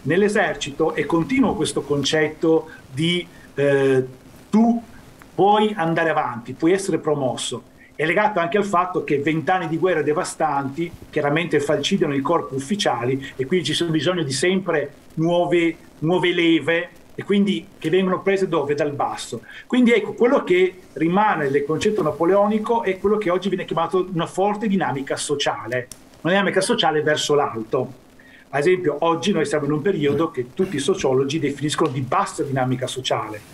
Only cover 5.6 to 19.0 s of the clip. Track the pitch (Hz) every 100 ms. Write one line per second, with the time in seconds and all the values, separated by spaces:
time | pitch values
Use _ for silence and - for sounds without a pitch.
5.6 | 214 208 165 165 160 151 127 117 - 127
6.6 | 160 190 190 160 156 143 131 117 - 120
7.6 | - - - - 151 175 214 175 170 208
8.6 | 202 175 180 160 147 143 151 160 135 185
9.6 | 165 160 180 165 147 151 165 - 160 139
10.6 | 135 139 170 - - 151 147 151 170 151
11.6 | 139 147 - 196 160 139 135 170 - 135
12.6 | 135 208 160 123 123 135 - - 131 185
13.6 | 156 180 170 160 160 180 147 131 180 190
14.6 | 185 156 139 - - - 160 175 170 170
15.6 | 165 165 - - 151 180 175 175 165 165
16.6 | 139 165 175 - - - - 202 202 165
17.6 | - - 156 180 185 180 - 196 190 160
18.6 | 139 147 151 131